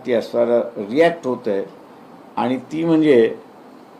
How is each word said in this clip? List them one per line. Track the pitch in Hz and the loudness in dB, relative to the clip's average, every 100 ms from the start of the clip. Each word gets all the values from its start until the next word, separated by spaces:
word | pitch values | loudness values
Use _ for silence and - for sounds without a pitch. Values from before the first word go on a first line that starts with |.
| 123 | -2
ती | |
असणारं | 117 - 120 117 120 - - | -2 -2 -2 0 0 -2 -8
रिॲक्ट | 101 131 170 165 127 | -4 0 0 0 -6
होतंय | 120 113 98 95 - - - - - - - | -6 -4 -4 -6 -12 -20 -20 -20 -20 -14 -6
आणि | 117 127 | -4 -4
ती | - 156 165 | -6 -4 0
म्हणजे | 160 151 123 110 - - - - - - - | 2 6 6 4 0 -14 -20 -20 -20 -20 -20